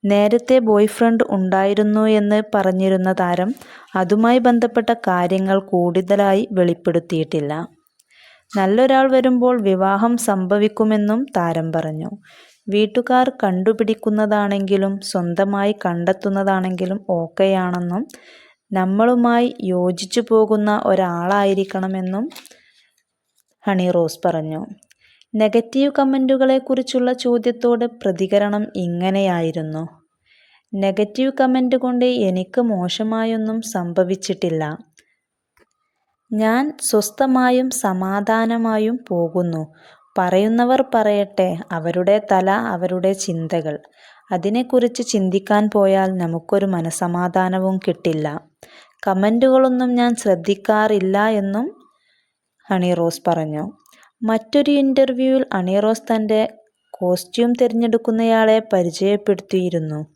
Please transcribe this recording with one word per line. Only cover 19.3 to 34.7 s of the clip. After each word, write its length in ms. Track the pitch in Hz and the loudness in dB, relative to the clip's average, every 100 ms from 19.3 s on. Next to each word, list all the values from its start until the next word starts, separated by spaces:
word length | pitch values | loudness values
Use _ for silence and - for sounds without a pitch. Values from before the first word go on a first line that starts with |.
| 233 240 240 | 2 0 -2
യോജിച്ചു 560 | 185 180 180 175 190 240 | -4 0 0 -2 -4 -4
പോകുന്ന 500 | 226 226 214 214 208 208 | 2 2 4 2 0 0
ഒരാളായിരിക്കണമെന്നും 1400 | - 190 185 170 175 202 202 196 196 190 190 190 185 190 277 - - - _ _ _ _ _ _ _ _ _ _ | 2 2 0 -2 0 0 2 0 -2 -4 -4 -4 -4 -6 -6 -10 -20 -20 _ _ _ _ _ _ _ _ _ _
ഹണി 220 | - 190 180 | -2 0 0
റോസ് 300 | 175 160 - | 0 0 -2
പറഞ്ഞു. 400 | 180 165 156 156 - 208 _ _ _ _ _ | -4 -2 -6 -10 -12 -18 _ _ _ _ _
നെഗറ്റീവ് 560 | 214 214 233 233 269 285 | -2 0 0 -2 0 0
കമന്റുകളെക്കുറിച്ചുള്ള 1200 | 285 269 269 262 269 262 262 262 262 262 254 247 | 2 0 2 2 2 2 0 0 -4 -2 -2 -2
ചോദ്യത്തോട് 720 | 247 247 240 233 240 240 240 233 | -2 0 0 -2 -2 0 0 -2
പ്രതികരണം 680 | 240 202 175 190 202 202 208 214 196 | -4 -4 -2 0 0 0 -2 -4 -6
ഇങ്ങനെയായിരുന്നു. 1080 | 175 170 185 190 196 175 165 160 156 156 160 _ _ _ _ _ _ _ _ | -6 -2 -2 0 0 0 -2 -4 -6 -8 -10 _ _ _ _ _ _ _ _
"നെഗറ്റീവ് 600 | 196 196 190 208 208 262 | -4 -2 0 -4 0 -2
കമന്റ് 440 | 269 262 254 254 254 | 0 0 2 0 0
കൊണ്ട് 300 | 254 247 247 247 | 0 0 0 0
എനിക്ക് 400 | 196 185 185 - | 0 -2 -4 -2
മോശമായൊന്നും 960 | 233 202 180 - 220 220 226 226 220 220 | 0 -2 -4 -4 -4 -2 -2 -4 -4 -6
സംഭവിച്ചിട്ടില്ല. 1040 | 220 202 175 170 180 190 - 185 180 160 156 | -6 -6 -4 -2 0 -2 -6 -4 -2 -2 -4